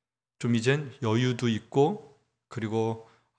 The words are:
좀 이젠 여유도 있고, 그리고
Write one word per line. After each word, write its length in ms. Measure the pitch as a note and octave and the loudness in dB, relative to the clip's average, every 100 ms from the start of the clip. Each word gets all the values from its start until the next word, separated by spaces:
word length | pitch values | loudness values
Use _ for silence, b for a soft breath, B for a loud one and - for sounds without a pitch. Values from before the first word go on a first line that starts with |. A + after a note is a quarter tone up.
| _ _ _ - | _ _ _ -6
좀 160 | B2 A#2 | 0 2
이젠 380 | A#2 C#3+ C#3+ - | 2 0 -2 -6
여유도 480 | A2+ A2+ B2+ A#2+ B2 | 0 2 2 0 0
있고, 680 | G#2+ - C3+ D3 G#3 - _ _ _ - | -2 -2 2 2 0 -10 _ _ _ -16
그리고 640 | - G#2+ A2 A2+ A2+ B B B | -8 -4 -2 -2 -4 B B B